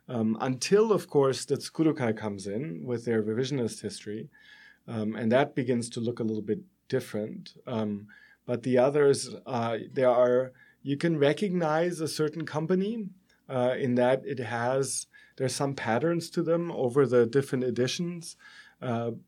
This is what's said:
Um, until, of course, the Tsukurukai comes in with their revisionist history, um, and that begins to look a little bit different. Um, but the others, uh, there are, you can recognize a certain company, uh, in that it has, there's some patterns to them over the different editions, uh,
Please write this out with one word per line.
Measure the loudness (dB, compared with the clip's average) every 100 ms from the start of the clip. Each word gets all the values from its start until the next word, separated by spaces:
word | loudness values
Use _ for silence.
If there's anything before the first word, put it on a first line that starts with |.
| -8
Um, | -2 0 0
until, | -2 -2 2 4 4
of | 2 2
course, | 2 2 0
the | -4 -4
Tsukurukai | -4 0 2 2 0 -2
comes | -4 -6 -6
in | -6 -6 -8
with | -6 -4
their | 2 2
revisionist | 2 0 0 0 -2 -4
history, | -8 -10 -10 -10 -12 _ -20 -20 -20 _ -8
um, | -4 -4 -2
and | 4
that | 4 4
begins | 0 0 0 -2
to | -4
look | -4 -2
a |
little | -2 -2
bit | -2 -4 -6 _ -6
different. | -4 -4 -6 -6 -10 -16 -18 -8
Um, | -4 -4 -6 -10 -20 -20 _ -6
but | -4
the | 2 4
others, | 4 6 4 4 -2 -12 -6
uh, | -4 -2 -4 -6
there | 2 4
are, | 6 6 4 2 -6 _ _
you | -6 -2
can | 0 4
recognize | 2 2 0 0 0 0 0 -2
a | -4
certain | -2 -2 -4 -6
company, | -4 0 0 0 -4 -8 -14 _ _ -6
uh, | 0 0 0
in | 0 4
that | 4 2 0
it | -6
has, | -4 -2 0 0 -2 -4 -10 _ -18 -6
there's | -4 -2
some | -4
patterns | -2 0 2 2 0 -2
to | -2
them | 0 0 0
over | -2 0 4 6
the | 6 4
different | 2 0 0 0
editions, | 0 -2 -2 -6 -8 -14 -18 -20 -20 -20 _
uh, | -4 -4 -4 -8